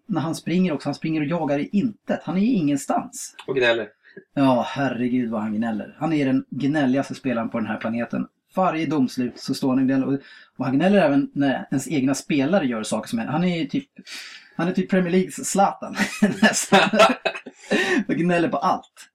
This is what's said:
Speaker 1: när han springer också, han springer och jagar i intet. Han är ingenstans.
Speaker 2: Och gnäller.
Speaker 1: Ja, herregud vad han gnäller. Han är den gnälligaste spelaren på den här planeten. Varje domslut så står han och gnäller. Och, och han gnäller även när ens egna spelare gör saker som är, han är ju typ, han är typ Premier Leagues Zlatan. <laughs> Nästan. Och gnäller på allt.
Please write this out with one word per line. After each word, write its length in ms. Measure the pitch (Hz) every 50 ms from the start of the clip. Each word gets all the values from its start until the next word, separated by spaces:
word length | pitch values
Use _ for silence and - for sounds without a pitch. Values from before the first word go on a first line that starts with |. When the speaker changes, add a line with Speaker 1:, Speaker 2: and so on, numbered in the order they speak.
| _
Speaker 1:
när 140 | - 190 156
han 140 | 143 165 156
springer 380 | - - 151 165 185 185 180 151
också, 160 | 135 - 143
han 60 | 135
springer 260 | - - 160 160 160
och 60 | 151
jagar 320 | 139 170 170 156 147 143 143
i 100 | 147 - -
intet. 480 | 202 156 117 - - _ - 208 - -
Han 120 | - 180 185
är 20 | 202 240 269
ingenstans. 800 | 190 156 143 - 277 - - 359 349 - - - - - - - - -
Speaker 2:
Och 100 | - 135
gnäller. 320 | 135 123 120 117 117 107 - - _ _ - _ - - _ _
Speaker 1:
Ja, 320 | 143 139 131 127 120 110 -
herregud 640 | - 135 139 131 120 113 123 120 120 127 120 110
vad 100 | 113 107
han 140 | 107 110 104
gnäller. 420 | 107 117 117 110 104 - - - -
Han 140 | 156 160 160
är 140 | 147 139
den 180 | 131 131 135 139 -
gnälligaste 640 | - 127 131 135 151 156 139 127 127 139 139 - -
spelaren 340 | - - 135 117 113 113 113
på 80 | - 117
den 80 | 107
här 100 | 104 107
planeten. 500 | - - 113 113 117 117 - - - - - _ _ _ _ _
Varje 320 | 190 190 180 156 160 165
domslut 520 | 143 151 151 131 120 - - 123 120 - -
så 140 | - - 135
står 140 | - - 135
han 100 | 127 135
och 60 | 135
gnäller. 220 | 127 135 135 131
Och, 140 | 127 139 139 - - - - - _ _
och 80 | - 131
han 100 | 135 127 143
gnäller 200 | 170 190 208 202 170
även 280 | 143 139 139 139 - -
när 320 | - 143 135 123 113 - -
ens 180 | 151 165 - -
egna 260 | 165 143 127 139 135
spelare 520 | - - - 165 139 135 147 196 196 156
gör 160 | 123 117 107 107
saker 260 | - - 107 - -
som 100 | - 113
är, 80 | 113
han 180 | - - 180 175
är 140 | 180 175 165
ju 80 | 156
typ, 220 | - - - - - _ - - - - - - - - - - - _
han 120 | - 165 180
är 40 | 185
typ 180 | 190 185 -
Premier 220 | - 185 185 170 175
Leagues 380 | 185 185 - - - - -
Zlatan. 440 | - 190 196 - - - - - - - 202 -
<laughs> 340 | - - 214 196 - - 214
Nästan. 380 | 202 196 - - - 202 - - - 214 214 220 226 254 - - - - - - - - _ - - - - 370 381 370 285 202 -
Och 60 | -
gnäller 340 | 143 170 180 175 170 165 139
på 80 | -
allt. 540 | 139 156 185 - - - - _ - - -